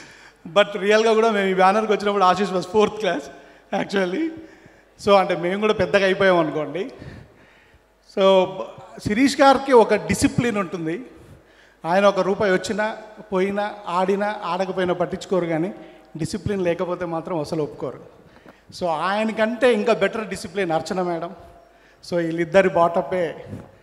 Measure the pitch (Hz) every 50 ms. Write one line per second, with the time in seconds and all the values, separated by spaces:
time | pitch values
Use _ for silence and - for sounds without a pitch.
0 | - - - - - - _ _ _ 185 160 196 208 202 202 208 185 202 208 214
1 | 226 226 226 220 220 233 220 202 196 190 190 180 185 185 196 220 220 214 208 190
2 | 208 208 202 202 190 180 180 175 202 185 185 180 165 - - 220 208 196 - 220
3 | 220 185 170 302 - - - - - - - - _ _ - 196 - - - 196
4 | 190 180 180 240 320 320 320 - - - - - _ - - _ _ _ _ _
5 | - 208 202 196 185 185 180 165 165 175 190 202 214 214 214 - 185 175 - 202
6 | 190 190 190 190 196 190 180 175 165 151 143 151 151 143 143 170 202 269 - -
7 | - - - - - - _ _ _ _ _ _ _ _ _ _ _ _ _ _
8 | _ _ - - 190 190 190 190 185 - - - 110 - - - - - - -
9 | - - 208 220 269 269 - - 285 269 269 254 269 - 269 240 214 208 214 202
10 | 165 156 196 - - 269 - - 240 240 214 208 196 165 - 185 165 156 165 214
11 | 262 - - - - - - - _ _ _ _ _ _ _ _ - 165 170 196
12 | 202 202 190 185 185 180 202 190 220 202 185 185 185 - 214 196 214 220 220 -
13 | - - - - 190 - 196 185 185 196 196 202 202 214 - - - - 170 180
14 | 190 185 202 196 202 208 214 208 196 175 170 180 190 185 185 185 185 180 175 170
15 | 175 165 185 185 - - 202 180 170 165 165 156 165 190 214 - - - - -
16 | - _ _ 156 160 156 - 214 - 208 208 196 185 175 170 165 185 170 180 175
17 | 180 170 170 165 151 165 185 160 147 139 - 165 147 139 - - - 135 - -
18 | - - - - - - _ - _ - - _ _ _ - - 180 175 160 151
19 | 160 185 196 208 220 220 214 202 220 220 240 233 277 247 240 208 208 226 220 170
20 | 190 190 190 220 214 190 190 185 - 180 165 202 196 170 156 160 160 - 202 185
21 | 185 175 170 165 165 170 175 - - - - - - _ _ _ _ _ _ _
22 | _ - 180 175 170 165 165 170 170 160 156 196 190 185 165 175 170 170 170 190
23 | 180 - 185 185 175 151 - - - - - - - - - _